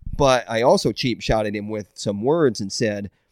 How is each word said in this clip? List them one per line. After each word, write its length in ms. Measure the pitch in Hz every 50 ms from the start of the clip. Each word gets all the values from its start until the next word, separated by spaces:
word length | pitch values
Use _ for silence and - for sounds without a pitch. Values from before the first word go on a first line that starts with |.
| - - -
But 320 | - 143 131 127 120 92 92
I 120 | 113 113
also 300 | 113 147 190 190 - 123
cheap 280 | 107 - - 127 107 -
shot 240 | - - 120 110 107
at 80 | 104 104
him 120 | 104 101 107
with 240 | 107 107 98 _ _
some 280 | - - 113 101 101
words 380 | 110 131 160 170 156 127 104 -
and 120 | 104 98
said, 380 | - - 120 107 104 101 101 98 _ _ _ _